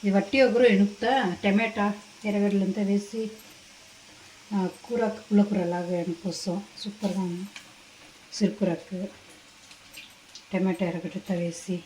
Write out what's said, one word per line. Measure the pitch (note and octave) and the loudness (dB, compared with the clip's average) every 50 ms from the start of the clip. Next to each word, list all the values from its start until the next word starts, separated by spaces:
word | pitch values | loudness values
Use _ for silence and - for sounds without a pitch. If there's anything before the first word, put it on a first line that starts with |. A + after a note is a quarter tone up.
| - | 0
ఈ | G3+ | 4
వట్టి | F#3+ G3 - - - C4+ C4 | 2 2 2 2 4 4 4
ఒకరు | A#3+ G#3+ A#3+ B3+ A#3 G3+ | 6 6 6 6 6 8
ఎనుపుతా, | F#3+ G3+ G3+ - - A3 A#3 C4 C4+ A3 F#3 F3 - - | 6 4 4 2 -2 0 2 2 2 2 0 -2 0 0
టమాటా, | G3+ G3 G#3 A3+ A3 G#3+ A3 G3+ G#3 G3+ - - - - - - | 2 2 2 2 0 -2 0 -2 -2 -2 -4 -10 -20 -20 -8 -6
ఎర్రగడ్డలు | G#3 G3+ G#3 G3+ G3+ G3+ G3 F#3+ | -2 0 2 2 2 2 2 2
అంతా | F#3+ F#3+ G#3+ G#3 | 0 0 0 0
వేసి, | G3 G3+ G3+ G3+ - - A3+ A3 G#3+ - - - - - - - - - - - - - - - - - - - - - - - - G#3 | 2 2 0 0 -2 -6 -6 -6 -6 -8 -12 -20 -20 -20 -20 -20 -20 -20 -20 -20 -20 -20 -20 -20 -20 -20 -20 -20 -20 -20 -20 -14 -6 -4
ఆ, | G3 F#3 F3 - - - | -2 -2 -2 -4 -8 -10
కూరకు | - A#3+ A#3 A3+ G#3+ G3+ - - | -6 -2 0 0 -2 -2 -6 -6
పుల్లకూర | - G#3 G3+ G3+ - G#3 F#3 F3 | 2 4 4 4 4 2 0 0
లాగా | E3+ F3 F3+ F3 E3+ F3+ F3 E3+ | 0 -2 -2 -2 -2 -2 -2 -2
ఎనుపుస్తాం. | F#3 E3 - - F#3+ D#3+ - - G3 F3 G3 G3+ - - - - | -2 -6 -4 -6 -6 -6 -6 -4 -4 -4 -4 -6 -10 -14 -12 -12
సూపర్గా | G#3 G3+ - G#3 G3 F3+ F#3+ | -12 -10 -6 -4 -4 -2 -2
ఉంది. | F#3 F3+ E3+ F3 F#3+ G3+ - - - - - - - - - - - - - - - - - | -2 -4 -4 -6 -8 -10 -14 -18 -20 -20 -20 -20 -20 -20 -20 -20 -20 -20 -20 -20 -20 -14 -6
సిరుకూరకు | - G#3 F#3+ - - G#3 F#3 E3 - - - F#3+ F3+ F#3+ - - - - - - - - - - - - - - - - - - - - - - - - - - - - - - | -2 -2 -2 0 0 -2 -2 -2 -2 -6 -10 -10 -8 -8 -10 -12 -16 -20 -20 -20 -20 -20 -20 -20 -20 -20 -20 -20 -20 -20 -20 -20 -20 -20 -20 -20 -20 -20 -20 -20 -20 -16 -4 -2
టమాటా, | F#3 F3+ F#3+ F3+ - F#3+ | 0 2 2 2 0 -2
ఎర్రగడ్డతో | F3 E3 E3+ E3+ E3+ - F#3+ - - F#3+ | -2 -2 -4 -8 -8 -10 -10 -6 -4 -4
వేసి | E3+ F3 E3+ E3 - - - F#3 F3 - | -2 -2 -4 -6 -8 -6 -6 -6 -6 -6